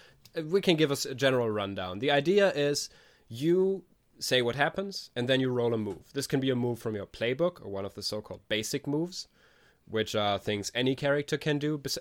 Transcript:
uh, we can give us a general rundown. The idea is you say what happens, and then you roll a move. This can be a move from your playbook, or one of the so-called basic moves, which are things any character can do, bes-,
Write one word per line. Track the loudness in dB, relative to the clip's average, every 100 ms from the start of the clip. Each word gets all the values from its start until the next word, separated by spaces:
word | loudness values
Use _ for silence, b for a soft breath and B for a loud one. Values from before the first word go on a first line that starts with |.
| B B -12 -8
uh, |
we | 0 2
can | 4 4
give | 4
us | 2 -4
a |
general | 0 2 4 2
rundown. | 0 -2 -4 -6 -2
The | 2
idea | 4 4 6 4
is | 4 0 0 -4 b b b -14
you | -2 2 4 4 0 -8 _ _ -10
say | 0 2
what | 2 0
happens, | 0 -2 -6 -8 -10
and | -4 0
then | 2
you | 2
roll | 0 0
a | 0
move. | -2 -6 -10
This | -8 -2
can | 0
be | 0
a | 0
move | 0 -2
from | -4 -6
your | -8
playbook, | -4 -2 0 -2 -4
or | -8
one | -8
of | -8
the | -8
so-called | -8 -8 -8 -12 -4
basic | -2 -2 -4 -2
moves, | -4 -4 -8 -16 b b b b b -6
which | -4 -2 0
are | 0 0
things | 0 -4 -2
any | -2 0 2
character | 0 0 0 -2
can | 0 0
do, | 0 -2
bes-, | -4 -6